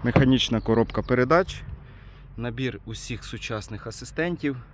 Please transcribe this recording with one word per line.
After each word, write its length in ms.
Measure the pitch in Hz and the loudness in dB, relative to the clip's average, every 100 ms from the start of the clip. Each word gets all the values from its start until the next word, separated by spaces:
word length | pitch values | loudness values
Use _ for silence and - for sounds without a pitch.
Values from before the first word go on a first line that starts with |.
Механічна 580 | 120 120 131 131 - 113 | 4 6 6 6 4 0
коробка 400 | - 113 113 - | 2 2 2 0
передач, 640 | - 123 127 165 185 - - - - - - - - - | 0 2 6 4 4 -6 -12 -14 -16 -20 -20 -20 -16 -8
набір 420 | 120 117 131 - - | -8 -4 -4 -6 -10
усіх 380 | 110 - 120 | -12 -8 -10
сучасних 640 | - 113 - 110 - 101 - | -10 -10 -6 -6 -6 -10 -10
асистентів 720 | 110 - - 170 170 147 131 - | -12 -10 -4 -2 0 -2 -4 -10